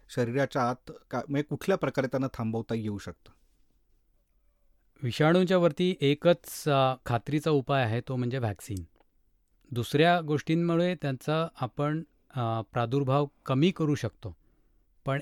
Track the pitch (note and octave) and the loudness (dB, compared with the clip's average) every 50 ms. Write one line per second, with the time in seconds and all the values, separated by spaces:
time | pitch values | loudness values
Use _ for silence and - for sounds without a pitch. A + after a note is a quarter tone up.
0 | _ _ - C3+ B2 A2+ A#2+ C#3 C#3 B2+ - C#3 A#2+ A#2+ B2 - _ - - - | _ _ -2 -2 -2 0 0 0 0 0 0 0 0 0 0 -4 _ -16 -20 -20
1 | - _ - B2 - - C#3+ C#3 D3 - D3 - - - F#3+ F3 - C#3 - - | -14 _ -6 -6 -6 -2 -2 -2 -2 -2 -6 -4 0 0 0 0 0 -2 0 0
2 | C3 B2+ - C3 C3+ C3 - - A#2 A2 A2 A2+ A2+ - A#2 A2+ G#2+ G#2+ G#2 G2 | -2 0 -2 -2 -2 -2 -4 -4 -4 -4 -4 -4 -4 -4 -4 -4 -4 -4 -6 -6
3 | - - - - _ - - _ _ _ _ _ _ _ _ _ _ _ _ _ | -8 -12 -14 -16 _ -20 -20 _ _ _ _ _ _ _ _ _ _ _ _ _
4 | _ _ _ _ _ _ _ _ _ _ _ _ _ _ _ _ _ _ _ _ | _ _ _ _ _ _ _ _ _ _ _ _ _ _ _ _ _ _ _ _
5 | C3+ A#2+ A2 - D3 D#3 E3+ F#3 F#3 E3+ F#3+ F3+ E3+ E3 D3 - F3+ F3+ F#3 - | -6 -6 0 2 4 4 6 4 4 4 4 4 4 2 2 2 0 0 0 2
6 | D3 C#3 D3 - - E3+ F3 - - - - - - D#3 C#3+ C3+ C3 C3 C3 - | 2 0 0 4 4 2 2 2 0 -8 -14 -8 -2 0 2 4 2 2 0 -2
7 | _ - A#2+ A#2 - - C#3 D#3 - D#3+ D3+ C#3+ B2 - C#3+ C3+ B2+ A2 A2 A#2+ | _ -2 -2 -2 -2 -2 -4 -2 0 2 2 2 2 2 0 0 2 0 0 -2
8 | - - C3 B2+ B2 B2 A#2+ - A#2+ A2 G2 - - - G2+ F#2 E2+ - _ _ | -4 -4 -4 -4 -2 -2 -2 -2 -2 -4 -4 -6 -8 -8 -8 -8 -8 -12 _ _
9 | _ _ _ _ _ _ _ _ _ _ _ _ _ _ A#2+ A#2+ A2+ - - C#3+ | _ _ _ _ _ _ _ _ _ _ _ _ _ _ -6 -6 -4 0 2 4
10 | D#3+ F3 F3 F3 D#3+ D3 D3+ C3+ - - D#3+ E3+ E3+ E3+ E3+ E3 F3 F3+ F3+ - | 4 6 4 2 2 0 -2 -2 0 0 0 2 2 2 2 2 2 0 0 -2
11 | - C#3 C3 A#2+ - - D3+ D#3+ E3 E3 - - C3+ A2+ - - D3 D3 D3+ D#3+ | -4 -4 -4 -4 -2 -2 0 0 -2 -2 -4 -6 -8 -6 -4 -2 -2 -2 -2 -2
12 | E3 - _ _ _ _ - C3 A#2+ A2+ A2+ A2+ G#2+ - - B2 A#2+ A2+ B2+ C#3+ | -6 -8 _ _ _ _ -6 -4 -2 -2 -2 -4 -6 -4 -2 -2 0 0 0 0
13 | C#3+ B2+ C3 C#3+ C#3+ C#3+ - _ _ - C3+ C3 D#3 F#3+ - - E3 D3 D3 - | 0 2 2 0 0 -2 -6 _ _ -2 2 4 4 4 2 2 0 -2 -2 -2
14 | - G#2+ - _ - G2 E2+ - _ _ _ _ _ _ _ _ _ _ _ _ | -4 -6 -8 _ -14 -14 -14 -16 _ _ _ _ _ _ _ _ _ _ _ _
15 | _ C#3 C3+ C#3 | _ -4 -4 -4